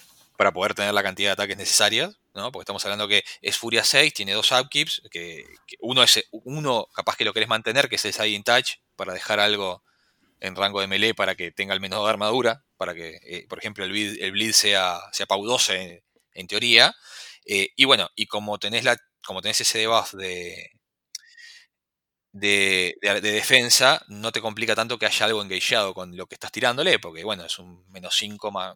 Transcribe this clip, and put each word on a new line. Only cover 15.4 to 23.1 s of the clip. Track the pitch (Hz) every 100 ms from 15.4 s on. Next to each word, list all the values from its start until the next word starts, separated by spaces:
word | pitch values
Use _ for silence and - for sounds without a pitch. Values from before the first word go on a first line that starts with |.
doce | 107 123 - 92
en, | 92 87 _ _ _
en | 92 90
teoría. | 104 120 117 147 - - - - - -
Eh, | 98 98 -
y | 135
bueno, | 117 87 -
y | 107
como | 104 104 104
tenés | 104 117
la, | 127 120 _ _ -
como | 92
tenés | 98 107
ese | - 110
debuff | 110 113 -
de, | 98 92 90 87 98 - _ _ _ _ - _ - - - _ _ _ _ _ _ _
de, | 101 101 101 98 92 90 -
de, | 101